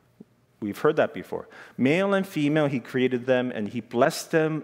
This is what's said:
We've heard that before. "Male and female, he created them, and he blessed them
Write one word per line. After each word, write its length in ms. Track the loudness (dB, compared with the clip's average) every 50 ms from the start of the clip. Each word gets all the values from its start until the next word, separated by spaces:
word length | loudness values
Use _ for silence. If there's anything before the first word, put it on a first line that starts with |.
| _ _ _ -20 -20 -20 _ _ _ _ _ _
We've 180 | -6 -6 -2
heard 200 | 0 0 2 2
that 160 | 2 0 0 -2
before. 340 | -8 -10 -10 -10 -10 -10 -14 -20 -20 -20 -14 -2
"Male 360 | 0 2 2 4 2 2 2 0
and 140 | 0 -2
female, 400 | -2 -2 -2 0 2 2 2 2
he 140 | 2 0 -4
created 440 | -6 -4 0 0 2 2 0 -2 0
them, 240 | 2 2 2 0 -2 -4
and 140 | -6 -6 -6
he 100 | -6 -8
blessed 520 | -8 -4 0 2 2 2 2 -2 -4 -2
them 300 | 0 0 2 0 -2 -4